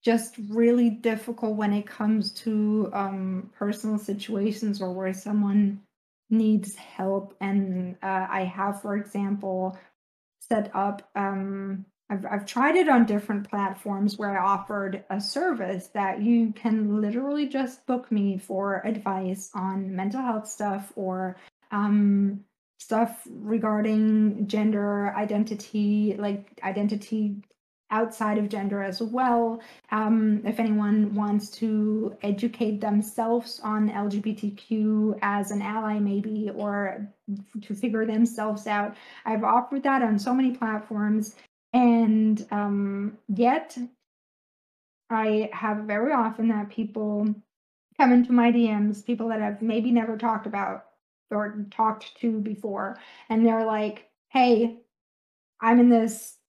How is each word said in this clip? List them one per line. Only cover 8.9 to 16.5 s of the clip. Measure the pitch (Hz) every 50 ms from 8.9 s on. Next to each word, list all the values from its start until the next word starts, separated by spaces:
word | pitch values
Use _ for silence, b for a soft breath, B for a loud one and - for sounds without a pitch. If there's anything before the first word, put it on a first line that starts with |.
| 202
example, | 208 202 - - 202 202 196 202 196 196 190 185 185 185 185 185 B B B B _ _ _ _ _ _ _ _ _
set | - - 233 220 208 208 -
up, | 190 196 202 202 196 - _ _
um, | 208 196 196 196 190 196 196 196 196 196 196 196 190 190 _ _ _ _ _
I've, | 202 190 208
I've | 202 202 202 202
tried | - - 247 262 294 330
it | 370 330 302
on | 269 240 233
different | 220 208 208 208 - 214 202 202 -
platforms | - 202 196 190 190 - - 208 196 196 202 208 202 -
where | 214 202 196 190
I | 180
offered | 196 196 190 196 - 208 202 196 190 185 196 - _
a | 196 202
service | 202 - - 285 339 370 302 226 196 185 196 180 185 - _
that | 208 196 190 - -
you | 208 226 240 233 226 220